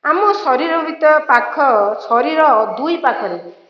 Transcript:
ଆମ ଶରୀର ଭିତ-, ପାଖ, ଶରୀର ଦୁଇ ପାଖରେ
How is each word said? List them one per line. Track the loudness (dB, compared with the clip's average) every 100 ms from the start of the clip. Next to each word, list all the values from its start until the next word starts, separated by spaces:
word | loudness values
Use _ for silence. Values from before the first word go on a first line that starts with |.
ଆମ | -2 0 0
ଶରୀର | 0 0 -2 0 -2
ଭିତ-, | -4 0 2 2
ପାଖ, | 4 0 2 0 2 2 0 -4
ଶରୀର | -2 0 0 2 4 4 0
ଦୁଇ | -4 -4 -2
ପାଖରେ | -2 -2 -6 -8 -12 -20